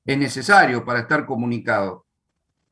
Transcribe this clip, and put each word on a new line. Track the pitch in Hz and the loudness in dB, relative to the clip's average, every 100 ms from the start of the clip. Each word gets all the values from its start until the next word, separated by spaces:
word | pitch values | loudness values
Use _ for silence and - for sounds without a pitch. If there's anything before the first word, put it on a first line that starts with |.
| 120 | -6
es | 139 | -2
necesario | 139 135 131 202 151 120 | -2 -4 4 6 6 2
para | 117 120 | -2 -4
estar | 117 151 127 | -2 -2 -2
comunicado. | 123 120 120 117 107 98 90 _ _ _ _ _ _ _ | -4 -4 -4 -2 -2 -2 -8 _ _ _ _ _ _ _